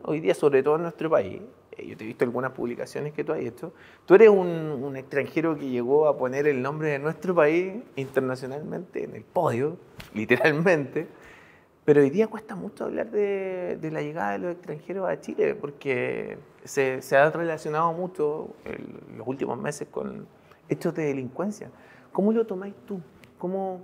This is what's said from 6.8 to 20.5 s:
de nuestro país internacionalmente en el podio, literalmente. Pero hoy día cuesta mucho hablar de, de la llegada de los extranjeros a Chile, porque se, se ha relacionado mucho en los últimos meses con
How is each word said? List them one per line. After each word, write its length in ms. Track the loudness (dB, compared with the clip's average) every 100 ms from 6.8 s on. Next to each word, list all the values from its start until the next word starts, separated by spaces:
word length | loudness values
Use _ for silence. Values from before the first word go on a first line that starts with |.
| -2
de 100 | -2
nuestro 360 | -4 -4 0
país 400 | 4 6 4 0 -6 -12 -8
internacionalmente 1080 | -2 0 0 -4 -6 -8 -8 -10 -8 -8
en 100 | -8
el 100 | -10
podio, 520 | -6 0 0 0 -2 -6 -16 -20 -12
literalmente. 920 | -6 2 4 4 2 4 2 2 -6 -8 -12 -20 -20 -20 -20 _ _
Pero 160 | 4 6
hoy 80 | 6
día 180 | 4 -2
cuesta 260 | -2 -12
mucho 300 | -12 -12 -8
hablar 260 | -8 -6 -4
de, 680 | -2 -2 -2 -6 -6 -6 -6
de 100 | -6
la 100 | -6
llegada 320 | -6 -4 -4
de 60 | -4
los 140 | -6
extranjeros 540 | -8 -10 -14 -10 -6 -4
a 120 | -4
Chile, 340 | -6 -2 -2
porque 840 | -2 -8 -8 -4 -2 -2 -4 -8 -12 -16 _
se, 380 | -8 0 0 -2
se 140 | 2 4
ha 140 | 6
relacionado 600 | 4 -4 -6 -4 -2 -2
mucho 640 | -2 -6 -2 -2 -2 -8 -12
en 540 | -12 -12 -12 -16 -16 -12
los 80 | -8
últimos 300 | -4 -4 -4
meses 300 | -6 -8 -8
con 360 | -8 -8 -10 -14 -20 _